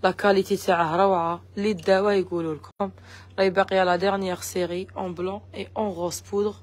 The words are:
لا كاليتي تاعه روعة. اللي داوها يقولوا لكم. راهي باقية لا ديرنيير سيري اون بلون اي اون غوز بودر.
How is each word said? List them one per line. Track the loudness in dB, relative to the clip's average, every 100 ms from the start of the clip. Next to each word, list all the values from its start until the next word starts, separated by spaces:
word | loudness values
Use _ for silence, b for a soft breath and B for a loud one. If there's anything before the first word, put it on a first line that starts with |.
لا | 0
كاليتي | 2 2 4 2 -2
تاعه | 2 2 2 4
روعة. | 4 4 0 -4 -8 -4
اللي | -2
داوها | -2 2 2 4
يقولوا | 2 0 -4 -4 -6
لكم. | -12 _ -8 -8 B B B 0
راهي | 2
باقية | 2 2 4
لا | 4 2
ديرنيير | 0 0 -4 -6
سيري | -6 -4 -4 -4 -8 -8
اون | -8
بلون | -6 -8 -8 -12
اي | -14 -10 -4
اون | -4
غوز | -4 -6 -6
بودر. | -6 -2 -2 -6